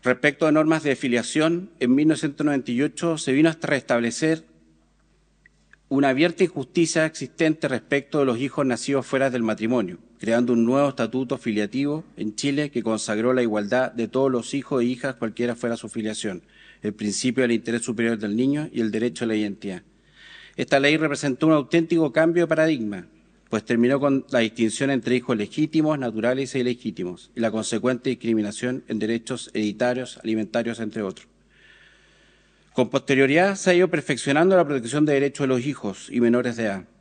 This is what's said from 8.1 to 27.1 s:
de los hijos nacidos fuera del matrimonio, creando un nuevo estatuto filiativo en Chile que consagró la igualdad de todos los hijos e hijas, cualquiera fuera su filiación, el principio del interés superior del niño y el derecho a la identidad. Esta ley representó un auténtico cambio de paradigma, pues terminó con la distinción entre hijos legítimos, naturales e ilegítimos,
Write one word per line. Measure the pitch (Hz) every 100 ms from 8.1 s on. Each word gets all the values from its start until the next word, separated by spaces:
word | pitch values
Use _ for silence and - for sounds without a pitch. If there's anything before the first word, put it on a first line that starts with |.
| 156
de | 139
los | 117
hijos | 135 143 135
nacidos | 117 - 139 123
fuera | 135 135
del | 123
matrimonio, | 113 104 110 123 95 87 _ _
creando | - 117 123
un | 120 117
nuevo | 135 143
estatuto | 131 113 127 127 135
filiativo | - 104 104 127 143 151 - -
en | 107 104
Chile | 139 143 147
que | 123
consagró | 113 110 - 107 117
la | 127
igualdad | 120 104 104 123 131
de | 117 113
todos | 131 135
los | 127 113 139
hijos | 131 139
e | 120
hijas, | 127 139 131
cualquiera | 113 107 120 117
fuera | 120 117
su | 110
filiación, | 117 107 107 107 90 _ _ - -
el | 107 104
principio | 107 98 127 123
del | 123
interés | 117 - 117
superior | 113 110 117 113
del | 107 107
niño | 131 147 151
y | 123
el | 113
derecho | 107 120 120 117
a |
la | 107
identidad. | 104 98 101 92 - _ _ _ - - - -
Esta | 135 139
ley | 139 156
representó | 156 143 147 123 156
un |
auténtico | 156 123 165 165 170 156
cambio | 143 165 170
de | 170
paradigma, | 156 160 147 107 98 87 _ _ _ _
pues | 110
terminó | - 117 123 139
con | 143 135 -
la | 131
distinción | 110 113 113 - 139
entre | 135 120 123
hijos | 117 117
legítimos, | 104 - 151 160 151 151
naturales | 127 110 113 131 131 139
e |
ilegítimos, | 123 120 113 95 90